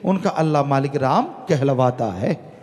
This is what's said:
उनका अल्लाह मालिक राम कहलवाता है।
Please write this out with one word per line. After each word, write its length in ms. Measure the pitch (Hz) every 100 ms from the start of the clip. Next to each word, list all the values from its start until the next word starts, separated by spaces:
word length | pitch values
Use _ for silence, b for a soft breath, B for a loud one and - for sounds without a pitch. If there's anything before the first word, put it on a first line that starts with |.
उनका 260 | 180 190 190
अल्लाह 320 | - 160 147
मालिक 340 | 139 139 139 139
राम 280 | 127 170
कहलवाता 800 | 302 - - 151 139 127 127 127 113
है। 460 | 92 120 170 - -